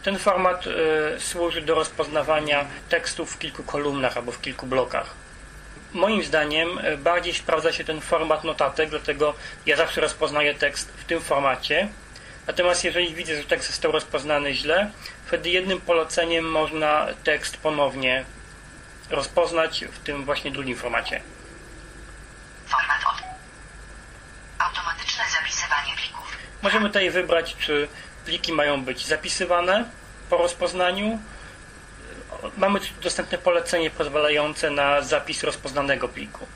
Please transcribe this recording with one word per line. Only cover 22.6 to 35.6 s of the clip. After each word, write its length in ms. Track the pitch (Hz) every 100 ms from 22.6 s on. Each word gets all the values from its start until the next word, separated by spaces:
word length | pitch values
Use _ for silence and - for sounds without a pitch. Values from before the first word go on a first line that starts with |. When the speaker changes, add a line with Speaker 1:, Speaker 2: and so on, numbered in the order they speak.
| -
Speaker 2:
Format 340 | 135 - - -
od-, 180 | - - - - - - - - - - - - - - -
automatyczne 640 | 175 - - - - - 233 -
zapisywanie 560 | - - - - - -
plików. 420 | - - - - - -
Speaker 1:
Możemy 260 | 202 202 208
tutaj 220 | 208 185
wybrać, 460 | 170 170 170 165 -
czy 280 | - 147 147 - - - -
pliki 280 | 165 165
mają 300 | 160 147 143
być 240 | 127 123 -
zapisywane 800 | 156 185 - 180 175 175 202 240 - - - -
po 80 | 175
rozpoznaniu. 840 | 170 - 175 180 180 190 208 226 - - - - - - - - - - - - - -
Mamy 220 | 196 202 - -
dostępne 360 | 180 165 180 175
polecenie 520 | - 170 170 175 160
pozwalające 800 | - 151 139 147 151 147 151 156
na 320 | 143 143 143
zapis 420 | 135 151 - 156
rozpoznanego 640 | 151 143